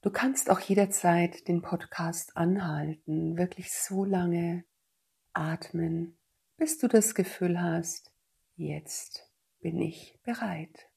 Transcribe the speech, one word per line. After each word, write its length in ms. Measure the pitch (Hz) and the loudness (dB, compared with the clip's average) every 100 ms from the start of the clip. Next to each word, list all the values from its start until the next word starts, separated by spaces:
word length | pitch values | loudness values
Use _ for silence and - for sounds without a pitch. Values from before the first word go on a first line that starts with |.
Du 60 | 202 | -2
kannst 400 | 202 262 269 - | 0 0 0 4
auch 100 | 185 | 2
jederzeit 880 | - 196 196 - 175 170 175 - - | 4 4 4 4 4 6 4 0 -2
den 140 | 175 | -2
Podcast 720 | 170 170 - - 165 170 - - | 0 -6 -6 -6 -4 -4 -10 0
anhalten, 1000 | 170 190 175 151 151 156 - 156 160 165 | 2 2 0 -2 -4 -6 -4 -2 -2 0
wirklich 340 | 180 180 180 | -2 -2 -10
so 320 | - - 190 | -6 -4 -2
lange 640 | 196 190 175 170 170 175 175 _ _ _ _ _ _ | 2 2 2 2 0 -2 -6 _ _ _ _ _ _
atmen, 840 | - 160 165 - 170 165 165 170 - _ _ _ _ | -4 -4 -4 -6 -2 -2 -2 -4 -10 _ _ _ _
bis 220 | 311 - | -2 2
du 80 | 247 | 4
das 260 | 226 214 | 6 4
Gefühl 480 | - 185 - 180 175 | 0 -2 0 0 2
hast, 500 | 175 165 170 - - _ _ _ _ - | 2 0 -2 -8 -14 _ _ _ _ -8
jetzt 760 | 156 151 156 - - - - _ _ _ | -6 -6 -8 -12 -12 -16 -20 _ _ _
bin 200 | 170 170 | -4 -2
ich 400 | 160 - - _ | -2 -4 -18 _
bereit. 680 | - 233 220 165 160 - - | -8 -4 -4 -6 -8 -16 -20